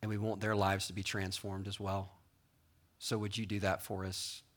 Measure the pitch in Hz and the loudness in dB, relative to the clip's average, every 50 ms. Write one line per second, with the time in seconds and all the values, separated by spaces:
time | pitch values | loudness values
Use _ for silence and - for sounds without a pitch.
0 | - 110 107 104 104 110 110 98 98 107 110 101 98 95 98 98 95 - 95 98 | 0 0 0 2 2 0 0 0 2 2 4 6 6 6 6 4 2 -2 -4 -4
1 | 95 - - 107 98 92 95 - - 104 95 95 95 98 101 - 101 98 95 98 | -4 -2 0 0 0 0 -2 -4 -4 -4 -4 -4 -4 -4 -4 -4 -2 0 0 0
2 | 92 92 - - _ _ _ _ _ _ _ _ _ _ _ _ _ _ _ _ | -2 -4 -10 -20 _ _ _ _ _ _ _ _ _ _ _ _ _ _ _ _
3 | - - 123 110 104 104 101 117 110 95 104 101 95 98 92 - - - 107 95 | -4 -2 -2 0 0 -2 -2 -4 -2 0 0 2 4 2 2 2 -2 -6 -6 -4
4 | 92 95 92 - - - - - - _ _ | -4 -4 -4 -4 -6 -6 -8 -10 -14 _ _